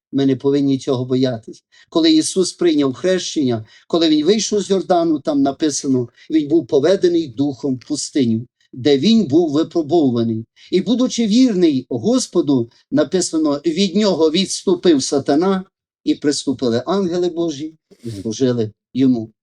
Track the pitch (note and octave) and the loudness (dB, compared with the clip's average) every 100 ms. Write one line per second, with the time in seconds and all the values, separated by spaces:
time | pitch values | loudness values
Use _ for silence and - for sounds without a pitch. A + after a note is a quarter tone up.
0 | _ C3+ C3+ B2+ C#3 C#3+ C#3 C3 C#3+ B2+ | _ -2 0 0 0 0 0 -2 -2 -4
1 | B2+ C3 C3 A2+ - - _ _ _ E3 | -2 0 0 -4 -12 -20 _ _ _ 0
2 | D#3+ D#3 D#3 F#3+ F3+ - F3 D3 C#3 B2+ | 4 4 2 -2 -2 -2 0 2 0 -2
3 | F3+ F#3 - E3 B2+ A2+ A2 - - E3 | -2 -2 -2 -2 -2 -2 -6 -20 -4 0
4 | E3 D3+ D3+ A3 - G#3 F3+ G3 E3 F3 | 2 2 2 0 0 -2 0 -2 0 0
5 | E3+ D3 D#3+ C#3 C#3 C#3 D#3 C#3 C#3+ B2+ | 2 0 -2 0 0 0 -4 -2 -2 -2
6 | A#2+ _ - D#3 C#3+ D#3+ A#2+ C#3+ D#3 F#3+ | -2 _ -4 -2 2 0 2 2 2 2
7 | F3+ E3+ D3+ G#2 C#3+ C3+ C#3+ B2+ - D3 | 2 0 -2 -4 -4 -4 -4 -6 -6 -8
8 | - D3+ A#2 A2 B2+ _ _ C3+ C#3 C#3 | -4 -2 0 -2 -6 _ _ -4 0 2
9 | F#3 A3+ D#3 D#3 D#4+ C#3+ E3 E3+ C#3+ F3 | 4 2 4 2 2 0 -2 -4 0 2
10 | C3+ A#2 A#2 A2 - _ - F3+ F#3+ A#3+ | 2 0 -2 -4 -10 _ -4 -2 0 0
11 | B3+ - A3 A#3 C4 F#3 E3 C3 - B2 | -2 -2 0 4 4 4 2 0 -4 -4
12 | G3 B3+ - F3+ D3 C3 A#2 _ _ C#3+ | 0 0 0 -2 2 0 -2 _ _ -2
13 | D3 F#3 F3 D#3+ D3+ C#3+ E3+ D#3+ G3 F#3+ | 0 -2 -2 -2 0 -2 -2 0 0 0
14 | G#3+ D#3 D#3+ D#3+ F#3+ - G3 F3 F#3 C#3 | 0 2 2 2 -2 -4 -2 2 2 2
15 | - C#3+ C#3 D3 F#3 F#3+ F#3 _ _ _ | 2 -2 0 0 2 -2 -6 _ _ _
16 | C#3+ D3+ D3 C3+ - A#2 B2 A#2 - G3 | -6 -2 -2 -2 -4 -4 -2 -2 -2 -2
17 | F3+ F3+ F3 D#3+ E3+ C3+ D#3 - _ - | -2 -2 -4 -2 -6 -6 -12 -16 _ -16
18 | A#2 G2+ A2+ A2 B2+ A#2+ G#2+ - _ B2+ | -14 -10 -8 -2 0 0 -4 -8 _ 0
19 | C3 A#2+ A2 _ | 2 2 -4 _